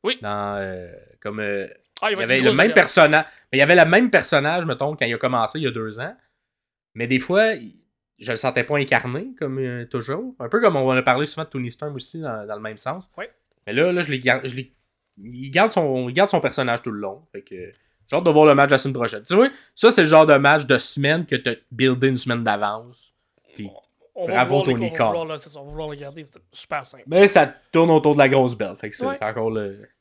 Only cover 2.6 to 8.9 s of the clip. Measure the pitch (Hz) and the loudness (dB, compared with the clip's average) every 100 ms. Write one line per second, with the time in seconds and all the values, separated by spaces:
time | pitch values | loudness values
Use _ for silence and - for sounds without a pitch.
2.6 | 180 170 175 - 151 151 156 _ _ 135 | 4 4 2 4 6 4 -2 _ _ 0
3.6 | 143 180 160 185 247 175 - 147 143 175 | 4 6 6 4 4 0 2 0 0 -4
4.6 | 160 123 143 156 120 117 131 123 110 156 | -4 -4 -6 -4 -4 -2 -2 -2 -4 -4
5.6 | 139 117 110 107 151 247 _ _ _ _ | -6 -6 -10 -10 -14 -14 _ _ _ _
6.6 | _ _ _ 110 120 131 - 185 220 214 | _ _ _ -10 0 0 2 0 0 -2
7.6 | 113 _ _ _ _ _ 107 113 131 123 | -12 _ _ _ _ _ -10 -4 -2 -2
8.6 | 120 147 135 | -2 -2 0